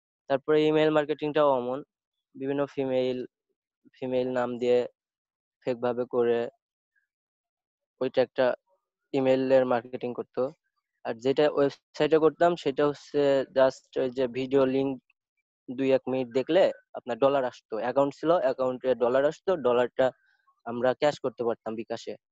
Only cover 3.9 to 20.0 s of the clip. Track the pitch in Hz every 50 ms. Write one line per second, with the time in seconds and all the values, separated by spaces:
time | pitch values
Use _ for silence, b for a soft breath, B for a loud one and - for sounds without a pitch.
3.9 | _ - 135 127 127 127 127 127 127 127 123 120 123 117 120 123 123 123 120 -
4.9 | _ _ _ _ _ _ _ _ _ _ _ _ _ _ - 135 127 117 123 123
5.9 | 120 120 123 120 - 123 120 117 117 117 117 - - _ _ _ _ _ _ _
6.9 | _ _ _ _ _ _ _ _ _ _ _ _ _ _ _ _ _ _ _ _
7.9 | _ - 127 131 - 135 127 107 _ - 131 123 - - _ _ _ _ _ _
8.9 | _ _ _ _ - 135 131 131 131 135 135 131 135 131 127 127 127 120 113 127
9.9 | 127 123 - 123 120 - 113 _ - - 127 139 165 _ _ _ _ _ _ _
10.9 | _ _ - 120 120 113 117 131 135 - 151 151 - - 139 139 - - _ _
11.9 | - - 151 151 156 160 156 156 147 - 170 175 175 160 - 143 131 - 147 147
12.9 | 139 - - - - 147 143 139 139 135 131 - - 131 131 135 - - _ _
13.9 | - 147 135 131 120 131 131 120 117 127 131 127 131 139 135 131 131 135 135 139
14.9 | 135 123 _ _ _ _ _ _ _ _ _ _ _ _ _ - 127 123 135 131
15.9 | 131 - - 127 127 131 131 120 117 131 127 - 160 190 180 120 - - _ _
16.9 | - - - - 120 113 139 135 139 139 127 123 - - _ - 117 107 101 127
17.9 | 123 135 143 143 - - - 156 170 180 - 131 131 - 131 127 127 123 - 131
18.9 | 123 117 123 120 127 135 139 147 160 - - - 185 165 123 123 120 123 123 117
19.9 | _ -